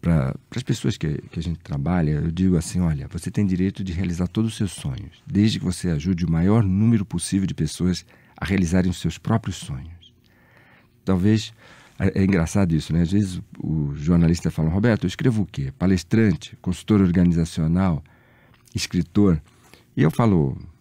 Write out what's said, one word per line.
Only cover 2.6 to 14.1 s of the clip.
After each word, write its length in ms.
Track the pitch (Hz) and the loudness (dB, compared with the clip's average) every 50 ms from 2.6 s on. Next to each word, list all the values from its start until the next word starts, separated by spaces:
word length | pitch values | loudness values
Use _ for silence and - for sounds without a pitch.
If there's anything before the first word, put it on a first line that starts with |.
| 82 - - 90 | 0 -2 -2 0
"Olha, 280 | 90 85 78 69 67 - | 0 0 0 -2 -6 -10
você 220 | - 90 - - | -12 -10 -10 -6
tem 160 | - - 104 | -4 -2 0
direito 380 | 98 92 87 92 98 95 - 101 | 0 0 0 0 -2 -2 -4 -8
de 100 | 95 87 | -6 -4
realizar 340 | 82 98 90 87 82 90 87 | -4 -4 -4 -2 -4 -4 -4
todos 240 | - - 110 113 | -2 -2 -2 -2
os 60 | 107 - | -2 -4
seus 140 | 110 95 | -6 -6
sonhos, 500 | - - - 143 - - - - - - _ | -6 -8 -8 -8 -8 -8 -10 -14 -18 -20 _
desde 340 | - 76 95 104 110 104 95 | -4 2 2 2 4 2 0
que 60 | - | -4
você 240 | 92 90 - - 90 | -4 -4 -4 -4 -4
ajude 340 | 82 73 76 90 95 82 90 | -4 -2 0 -2 -2 -2 0
o 60 | 78 | 0
maior 320 | 82 80 85 95 104 117 113 | 0 2 2 4 4 4 2
número 420 | 95 92 98 107 113 120 110 98 | 2 2 2 2 2 2 2 0
possível 420 | - - 87 - - - 98 95 87 | -2 -6 -6 -6 -2 -2 -2 -2 -2
de 60 | - | -2
pessoas 520 | - 85 76 - - 85 90 90 - - _ - _ _ _ _ | -2 -4 -4 -4 -2 -2 -2 -2 -2 -6 _ -20 _ _ _ _
a 80 | - - | -10 -4
realizarem 460 | - 95 98 92 80 82 95 87 92 | -2 0 0 0 2 2 0 0 0
os 80 | 87 - | -2 -2
seus 200 | - 82 80 - | -4 -6 -6 -4
próprios 400 | _ - 110 110 - - 92 - | _ -2 -2 0 0 -4 -10 -10
sonhos." 560 | - - 69 65 67 80 85 85 _ _ _ _ _ _ _ _ _ _ _ _ _ _ _ _ _ _ _ _ _ | -10 -10 -10 -10 -10 -14 -18 -20 _ _ _ _ _ _ _ _ _ _ _ _ _ _ _ _ _ _ _ _ _
Talvez, 480 | - 95 92 90 104 110 110 110 - - _ - - - - - - _ _ | 0 0 2 4 4 2 2 0 -4 -16 _ -20 -20 -20 -20 -20 -20 _ _
é, 220 | - 95 - - | -2 0 2 2
é 40 | 98 | 2
engraçado 500 | 95 98 90 82 82 - 104 98 87 82 | 4 4 2 2 0 2 0 2 2 2
isso, 160 | 78 76 - | 0 0 0
né? 100 | 78 82 | 0 0
Às 100 | 87 80 92 | 0 2 2
vezes 280 | 101 107 95 90 90 - _ - - | 0 0 0 -4 -10 -12 _ -16 -10
o 380 | - - 78 80 73 71 69 | -6 -4 -2 -2 -2 -4 -4
jornalista 560 | 73 73 78 | -6 0 2